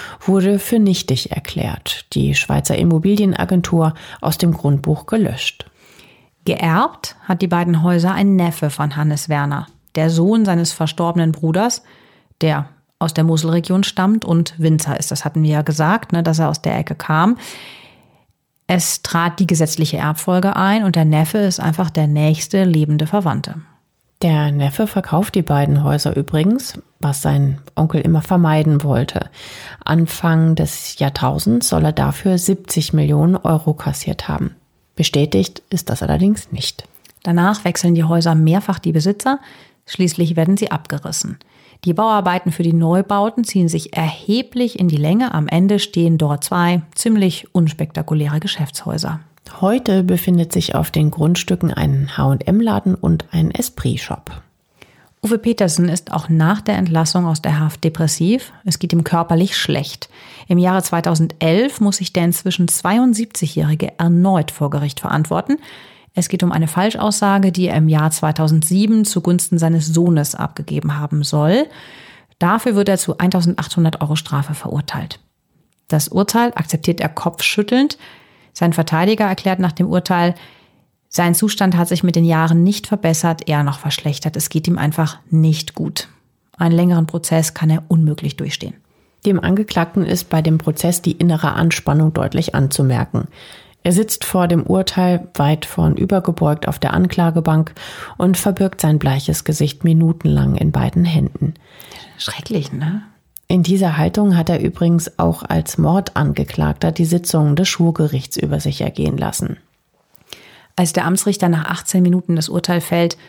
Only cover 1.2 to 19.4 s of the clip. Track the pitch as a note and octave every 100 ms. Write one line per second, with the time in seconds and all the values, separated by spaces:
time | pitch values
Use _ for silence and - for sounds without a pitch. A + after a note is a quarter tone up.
1.2 | - - - - - - - - - -
2.2 | - C#3 - C#3+ - - E3+ D#3+ F#3+ G#3
3.2 | G3 F3 F3 F3+ F3 E3+ D#3+ D#3 - -
4.2 | D#3+ - E3+ D#3+ C#3+ C#3+ D3+ D3+ - A3+
5.2 | G3 B2 - - - _ _ - - _
6.2 | _ _ - - E3 E3+ D4 - - -
7.2 | - F3 F#3 F3 F3 D#3+ F3 F3 F3+ F#3+
8.2 | G3 F#3+ F3 D#3 D3+ C#3 D3 C#3+ D3+ D3
9.2 | - D3 C#3+ C#3+ - _ _ D#3 E3 E3
10.2 | F3+ A3+ G3+ E3+ E3+ - D#3 - E3+ E3+
11.2 | D#3+ D3+ D#3+ E3+ A#3+ - _ - _ _
12.2 | _ - D#3+ D3 C#3+ _ _ - D#3+ D#3
13.2 | D#3+ D#3+ D#3+ E3+ E3 F#3 G3 - F#3 A3
14.2 | - E3+ E3 E3 D#3+ D#3+ D3+ C#3 - C#3+
15.2 | D3+ D#3+ D#3 D3+ D3+ D3+ D#3 A3+ - E3+
16.2 | E3 D#3+ D3 D3+ - - D#3 - - D#3
17.2 | G3 A#3+ - - - - - _ _ _
18.2 | _ _ _ _ - F3 - - - E3+
19.2 | E3+ E3+